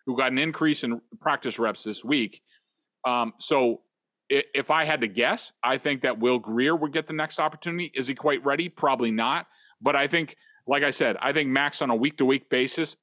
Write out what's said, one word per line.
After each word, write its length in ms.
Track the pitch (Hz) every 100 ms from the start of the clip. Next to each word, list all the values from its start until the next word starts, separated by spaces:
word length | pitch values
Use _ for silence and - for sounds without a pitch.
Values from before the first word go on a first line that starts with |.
| -
who 100 | 123
got 160 | 131
an 60 | 131
increase 480 | 156 151 156 147 123
in 160 | 117 _ -
practice 400 | 156 139 131 113
reps 240 | 113 98
this 200 | 107 101
week. 380 | 113 147 107 - _ _ _ _ _ _ 127
Um, 280 | 123 113 -
so 420 | - 147 123 113 _ _ _ _ -
i-, 120 | 139 - 139
if 160 | 135
I 140 | 156 156
had 160 | 151
to 60 | 113
guess, 440 | 95 123 226 - -
I 160 | 120 131
think 240 | 147 135
that 140 | 131 110
Will 220 | 120 123
Grier 380 | 107 113 139 165
would 160 | 151
get 140 | 156 160
the 60 |
next 280 | 156 151 -
opportunity. 500 | 156 156 170 170 165
Is 140 | 151 127
he 80 | 131
quite 280 | 151 139 139
ready? 240 | 143 175
Probably 420 | - 143 127 117
not. 360 | 110 117 165 - _ _ _
But 160 | 131 143
I 100 | 143
think, 300 | 165 156 - _ _ -
like 180 | 139
I 80 | 143
said, 240 | - 131 -
I 100 | 135
think 180 | 151 139
Mac's 320 | 135 143 -
on 100 | 139
a 40 | 117
week-to-week 540 | 143 - 131 135 -
basis 480 | 127 131 - 156 -